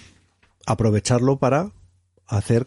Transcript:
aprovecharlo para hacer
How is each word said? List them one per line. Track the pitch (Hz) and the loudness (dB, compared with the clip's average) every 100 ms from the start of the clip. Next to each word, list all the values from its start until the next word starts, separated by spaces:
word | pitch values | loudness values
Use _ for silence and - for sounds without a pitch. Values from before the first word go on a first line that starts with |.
| - _ _ _ _ _ - | -20 _ _ _ _ _ -6
aprovecharlo | 110 110 104 - 123 127 135 | -2 0 0 0 0 0 0
para | 127 139 202 - _ _ _ _ _ | 0 0 -2 -12 _ _ _ _ _
hacer | 104 - 117 | -6 0 -2